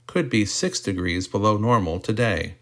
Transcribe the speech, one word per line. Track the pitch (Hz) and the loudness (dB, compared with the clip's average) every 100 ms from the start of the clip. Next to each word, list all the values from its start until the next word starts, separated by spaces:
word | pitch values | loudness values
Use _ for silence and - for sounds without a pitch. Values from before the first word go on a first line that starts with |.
| - | -6
could | 180 139 | -2 0
be | 113 | 2
six | 107 - 185 - | 2 0 -2 -2
degrees | - 92 90 87 92 | -4 -2 -2 -2 -2
below | 98 104 107 | 0 2 2
normal | 113 117 87 87 | 4 2 2 -2
today | - 110 117 82 - - | -2 0 0 0 -4 -10